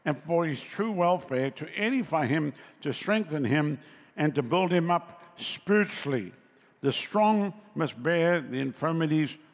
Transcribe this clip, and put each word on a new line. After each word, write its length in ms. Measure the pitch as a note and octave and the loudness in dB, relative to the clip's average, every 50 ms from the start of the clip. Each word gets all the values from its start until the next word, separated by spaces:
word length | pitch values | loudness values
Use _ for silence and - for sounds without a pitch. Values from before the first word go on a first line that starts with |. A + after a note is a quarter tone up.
| - | -4
and 140 | D#3 C#3+ - - | -4 -4 -4 -2
for 220 | D#3 E3+ E3+ E3+ | -2 0 0 0
his 160 | D#3 C#3 B2 | 0 -4 -6
true 300 | - - - - G#3+ A3+ | -8 -12 -6 -4 -4 -2
welfare, 580 | G#3 F3 F3 F3 F3+ F3 - - C3+ B2+ C3+ C3+ | 0 2 2 2 2 0 -2 -4 -2 -2 -2 -2
to 300 | - - D3+ - - - | -4 -8 -12 -10 -6 -2
edify 480 | G#3 A3+ C4+ C4 G3+ - D#3+ D#3 C#3+ | -2 0 0 -2 -2 0 0 0 2
him, 260 | A#2 D3 D#3+ D3+ C#3+ - - - - - - | 2 0 0 0 -2 -6 -10 -20 -20 -18 -8
to 120 | - D3 B2 | -6 -6 -6
strengthen 500 | - - F#3 G#3+ A3 G3+ D#3 D3+ D3+ C3 | -4 -2 0 0 0 0 -2 -4 -2 0
him, 360 | G#2+ C#3 D#3 D3 D3+ C#3+ - - - - - - _ - | 2 2 2 2 0 -2 -6 -10 -20 -20 -20 -20 _ -4
and 200 | - D3+ D3+ - | -2 0 0 0
to 80 | D3 C3 | 0 -2
build 280 | A2+ E3 F#3 F#3+ F3 | 0 2 2 2 4
him 200 | F#3 F3 E3 F3 | 2 2 4 2
up 320 | F3 E3+ - - - - - - - | 0 0 0 -4 -20 -20 -20 -20 -14
spiritually. 920 | - - - - - - F#3 G3+ G#3 G3+ - - - - C#3+ C3+ A#2+ F#2+ F2 - - _ _ _ _ _ _ _ - | -10 -8 -8 -8 -8 0 2 4 4 4 2 -2 -8 -4 -2 -2 -2 -2 -4 -12 -18 _ _ _ _ _ _ _ -2
The 100 | - C#3 | -2 0
strong 600 | B2 - - - - G#3+ G#3+ G#3+ G#3+ G#3 G3+ G3 - - - - - | 0 0 -4 -2 2 4 4 6 4 4 0 -2 -6 -10 -18 -10 -4
must 280 | D3+ D#3+ C3+ - A#2+ | -4 -4 -4 -4 -4
bear 400 | B2 E3 E3+ E3+ E3 E3+ F3 E3 | 0 2 2 4 4 4 4 2
the 180 | C3 - B2 C3 | 0 -4 -4 -4
infirmities 760 | C3+ C3+ - - - D#3+ E3 E3 D#3+ D3+ D#3 D#3 D3+ C3 - - - - | -4 -4 -4 -2 -2 0 0 2 2 2 4 2 2 0 -4 -12 -20 -20